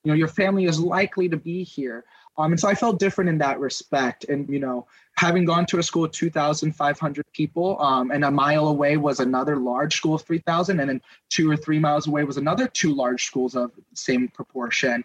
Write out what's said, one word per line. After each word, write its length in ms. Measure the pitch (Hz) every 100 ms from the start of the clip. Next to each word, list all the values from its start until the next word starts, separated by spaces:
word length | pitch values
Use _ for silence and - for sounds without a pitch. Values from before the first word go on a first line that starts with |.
You 80 | 156
know, 40 | 156
your 120 | 160
family 380 | 180 190 196 180
is 140 | 160
likely 500 | 175 180 190 - 180
to 80 | 165
be 260 | 165 180
here." 400 | 180 - 131 117 - - - -
Um, 120 | 156
and 80 | 165
so 80 | 202
I 80 | 202
felt 240 | 233 180
different 300 | 196 196 180
in 100 | 156
that 200 | 139 135
respect. 640 | 135 - - 139 127 - -
And, 220 | 143 139
you 120 | 143
know, 260 | 135 123 - - _ -
having 280 | 175 180
gone 220 | 170 170 175
to 140 | 175
a 40 |
school 200 | 165 170
of 80 | 160
two 180 | - 170
thousand 440 | 156 147 151 156
five 260 | - 147 147
hundred 260 | 151 143 -
people, 480 | - 151 165 180 190
um, 300 | 143 131 127
and 120 | 139
a 60 | 143
mile 380 | 143 143 151 151
away 280 | 147 143 151
was 240 | 147 135
another 360 | 127 131 139 143
large 400 | 127 127 147 -
school 180 | 160
of 80 | 156
three 160 | - 165
thousand, 420 | - 165 180 180
and 80 | 139
then 140 | 131 - - -
two 200 | - 160
or 80 | 151
three 220 | 156 156
miles 260 | 151 147 151
away 180 | 147 143
was 120 | 135
another 300 | 143 185 254
two 260 | - 170
large 320 | 139 123 123 -
schools 300 | 131 127 131
of 160 | 123 - - -
same 320 | - 127 123
proportion. 760 | - - 131 120 - 131 120